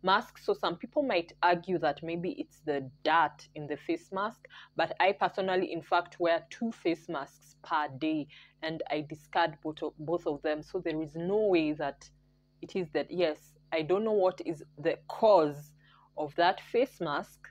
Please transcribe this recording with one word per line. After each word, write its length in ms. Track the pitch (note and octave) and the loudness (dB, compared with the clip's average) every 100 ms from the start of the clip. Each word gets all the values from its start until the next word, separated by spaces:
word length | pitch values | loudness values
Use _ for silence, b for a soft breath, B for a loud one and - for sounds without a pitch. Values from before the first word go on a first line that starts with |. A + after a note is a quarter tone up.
mask, 360 | F#3 G3+ A#3 - | 4 2 2 -8
so 160 | - | -2
some 240 | G3 F3+ E3+ | 0 0 -4
people 260 | - - | -4 -2
might 300 | C4+ F#3+ E3+ - | 2 0 -2 0
argue 340 | F3 F3 E3+ F3 | 2 2 0 0
that 220 | D#3 C#3+ | 0 -2
maybe 340 | E3 E3+ F3 - | -6 -4 -6 -6
it's 220 | - - - | -10 -10 -4
the 240 | C#3+ C3+ - | -4 -4 -6
dirt 460 | - D#3+ D3+ - - D3+ | 2 4 2 -2 -18 -14
in 120 | D3 | -8
the 80 | D3 | -8
face 380 | - E3+ - | -4 -6 -4
mask, 340 | F#3+ G#3 A#3 - B B - | -6 -6 -8 -20 B B -4
but 180 | D#3+ - | -2 2
I 100 | F#3 | 2
personally, 640 | G3+ F#3 - F#3+ F#3 F#3+ | 2 -2 0 0 0 0
in 80 | E3+ | -6
fact, 400 | - F3 E3+ - | 0 0 0 -2
wear 240 | E3+ E3 D#3+ | 2 2 -2
two 220 | - A3+ | -8 -6
face 380 | - F3+ E3 - | -2 -2 -2 -6
masks 380 | D#3 C3+ _ - _ | -8 -8 _ -20 _
per 260 | - E3 D3 C3 | -4 -2 -2 -4
day, 300 | D#3 D#3 - B B B | -2 -2 -4 B B B
and 180 | D#3+ D#3+ - | -8 -6 -6
I 160 | D3+ D3 | -6 -6
discard 480 | D3+ - F#3 E3+ D#3 | -12 -4 0 0 -2
both 220 | D#3 D#3 | -10 -6
of, 80 | D#3 - | -8 -8
both 260 | D3+ E3+ E3+ | -4 -4 -2
of 160 | C#3+ | -4
them. 200 | D#3 D3+ | -4 -4
So 160 | D3+ F#3+ | -6 -6
there 220 | F3 D#3 | -4 -4
is 140 | D#3 D#3+ | -6 -6
no 320 | E3+ G#3 G#3+ | -2 0 4
way 260 | F3 D#3 | 4 2
that 360 | D3+ C#3+ - - _ _ _ _ _ | -2 -4 -6 -20 _ _ _ _ _
it 160 | - G3 | -8 -6
is 100 | E3+ | -4
that. 140 | D3+ C#3+ | -4 -4
Yes, 280 | F3 E3 D3+ - _ _ | 0 0 -2 -12 _ _
I 80 | E3 | -4
don't 240 | D#3 F#3 A3 | 0 0 2
know 80 | |
what 260 | G#3+ F#3 F3+ - | 2 2 0 -8
is 180 | D#3 - - | -8 -12 -4
the 200 | D#3 - - | -2 -2 -8
cause 640 | - A3 G3 D3+ D3 - _ b b b - | 2 6 8 6 0 -14 _ b b b -10
of 160 | D3+ D3 | -8 2
that 260 | E3+ G3 - | 2 2 -2
face 300 | A#3 C4+ - | 0 0 -2
mask 480 | E3 D3 G3 - - | -4 -4 -6 -16 -20